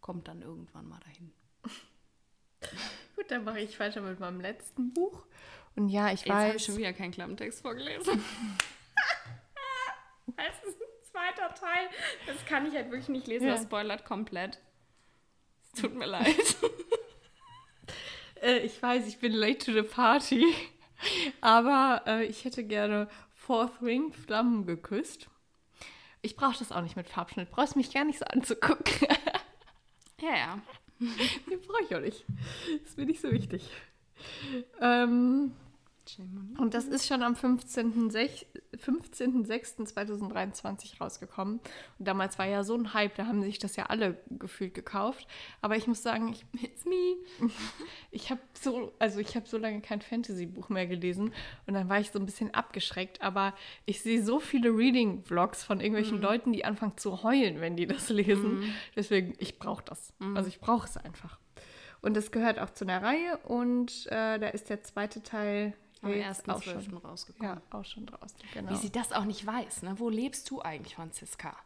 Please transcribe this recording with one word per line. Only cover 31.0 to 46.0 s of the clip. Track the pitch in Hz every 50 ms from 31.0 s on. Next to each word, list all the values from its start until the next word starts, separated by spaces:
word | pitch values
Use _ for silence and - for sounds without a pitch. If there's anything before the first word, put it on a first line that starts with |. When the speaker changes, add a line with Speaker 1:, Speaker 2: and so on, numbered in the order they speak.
| 240 233 226 214 247 262 - - - - 381 359
Speaker 2:
brauch | - - 392 466
ich | 392 - 185
auch | 165
nicht. | 135 208 220 - - - - - - - - - - - 320 302 -
Ist | - - -
mir | 277
nicht | 254 320 -
so | - 285
wichtig. | 226 202 196 - - 185 - - - - - - _ _ _ _ _ - - - - - - 277 269 247 247 - - -
Ähm, | 240 247 240 240 240 240 240 247 247 247 254 269 285 269 240 - - - - - _ - _ _ - -
Speaker 1:
Shame | - - 190 185 185 196
on | 196 196 240
you. | 277
Speaker 2:
Und | 262 226 220
das | 240 254
ist | 277 277 269 - -
schon | 277 254 247
am | 240 240
fünfzehnten | - - 254 254 247 - - - 254 226 233 220 240 226 220
sech-, | 214 220 240 285 - - - - _ - - _ - -
fünfzehnten | - - 262 339 - - - - 254 247 254 254 220
sechsten | 220 220 247 - - - - 226
zweitausenddreiundzwanzig | 208 - - 208 208 208 208 208 190 - 185 190 196 196 - - 202 196 196 - - - -
rausgekommen. | 180 - - - - 196 - - 190 196 214 240 - - - - - - - -
Und | 196 196
damals | 190 196 185 190 - -
war | 190
ja | 190 202 202 202
so | 196 226
ein | 240 233 208 -
Hype, | 220 208 202 202
da | - 190
haben | 226 233 208
sich | 196 196 208 -
das | - 196 -
ja | - - -
alle | - 226 220 190 175 180 - -
gefühlt | - - - 185 - - 196 185 -
gekauft. | - - - - 202 196 226 262 - - - - - - - - -
Aber | - 208 214 226
ich | 220 240
muss | 233 214